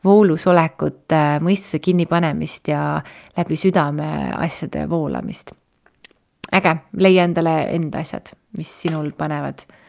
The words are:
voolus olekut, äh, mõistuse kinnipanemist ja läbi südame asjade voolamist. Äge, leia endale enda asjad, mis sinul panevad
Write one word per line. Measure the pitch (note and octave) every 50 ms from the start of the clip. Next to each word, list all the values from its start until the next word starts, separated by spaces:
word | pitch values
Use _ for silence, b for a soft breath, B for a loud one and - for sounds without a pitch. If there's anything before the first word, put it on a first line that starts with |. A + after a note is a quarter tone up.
| -
voolus | F#3+ G3+ G#3+ G#3+ F#3 D#3 E3 -
olekut, | F#3 F3+ F3 D#3+ D#3+ - - D3+ D3 - - _ _
äh, | D#3+ D#3 D3+ D3 D3 D3
mõistuse | D#3+ F3 G3 G3 - - - D3
kinnipanemist | - F#3 F3+ F3+ E3+ - E3+ E3+ F3 D#3 D3 D3+ D#3 D#3 - - _ -
ja | D3+ D3 D3 D3 D3 D3+ B B B B B B B
läbi | - E3+ - D#3
südame | D#3+ - F#3+ F3+ F#3 D3+ C#3+ D3 D3+ D3+ D#3 D#3 D3 C#3 B2+ -
asjade | - - D#3+ - - - - - - - D3+
voolamist. | E3+ E3 D3+ C#3 - - - - - - - - - _ _ _ _ _ _ _ _ _ - - _ _ _ _ _ _ - - -
Äge, | F#3+ - F3 D#3+ D#3 - _ -
leia | - F#3 F#3+ F#3 F#3 F3
endale | F3 E3+ E3+ E3 E3 D#3+ D#3 - - -
enda | E3+ E3 D3+ - -
asjad, | D#3 - - - _ - - _ _ _ -
mis | - D#3 - - -
sinul | - E3+ D#3+ D#3 D3+ D3+ C#3+ -
panevad | D3+ D#3 D3+ D3 C#3+ C3+ C3+ - - b b b b